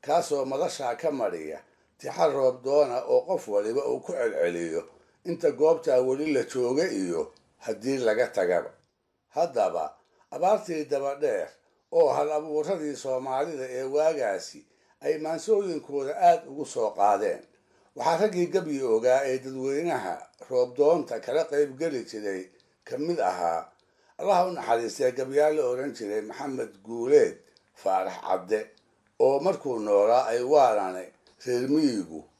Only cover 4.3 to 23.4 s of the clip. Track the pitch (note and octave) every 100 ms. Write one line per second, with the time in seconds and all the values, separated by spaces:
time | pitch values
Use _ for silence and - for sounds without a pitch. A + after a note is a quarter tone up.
4.3 | F2+ E2+ E2+ E2+ D#2+ - - _ _ -
5.3 | E3+ E3 D3 D3+ E3 D#3+ B2+ C3 C3+ D#3
6.3 | C3+ A#2 C3 B2 C3+ F3+ G#2 F#2 E2 D2+
7.3 | _ _ _ - G#2+ A#2 C3+ A#2 G#2+ A#2+
8.3 | - F#2 F2 - - _ _ _ _ _
9.3 | - E3+ A#2+ F#2+ E2+ D2+ - _ _ _
10.3 | - F3 G#3 G#3 D#3+ D3 C#3+ C#3 C#3+ D3
11.3 | G#2 D#2+ - _ _ _ E3 D3+ C3 D3+
12.3 | D3+ D#3 D3+ D3+ F#3+ D3+ C#3 C3+ C3 C3+
13.3 | C3 D3+ D3+ C3 B2+ C3 C#3+ D#3 D#3 A#2
14.3 | G2 - - _ _ _ _ C#3+ D#3 D#3
15.3 | D#3+ - G#3+ G3 D#3 - C#3+ C3+ D3+ F3
16.3 | E3 - C#3 C#3+ - A2 - G2+ G2+ G2+
17.3 | E2 - _ _ _ _ - C3 E3 G#3
18.3 | F3+ F3 F#3 E3 C#3 C3 A2 B2 B2+ C#3
19.3 | C3 C3 C3 C3 C#3 E3+ C#3 F#2+ D#2+ -
20.3 | _ - B2+ B2 B2 D3 E3+ C#3 A2+ -
21.3 | C3+ D#3 D3 D3 C3 E3 C3+ A2 A2 G#2
22.3 | F#2+ F#2 _ _ _ - A#2+ D3+ E3+ F#2+
23.3 | F2+